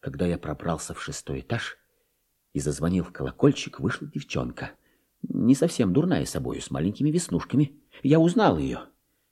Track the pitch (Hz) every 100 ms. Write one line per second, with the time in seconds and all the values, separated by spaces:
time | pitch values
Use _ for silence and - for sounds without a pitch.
0 | - - 90 85 78 73 82 80 - -
1 | - 73 - 67 - 117 - - _ _
2 | _ _ _ _ _ - 71 71 80 92
3 | 82 - 67 - 147 - - - - -
4 | 151 151 - - 62 - - - _ _
5 | _ _ - 90 101 139 170 - 107 90
6 | 175 123 67 - 62 58 - 67 85 110
7 | 147 160 - 87 - 123 147 - _ -
8 | 135 156 170 185 202 113 67 - - _
9 | _ _ _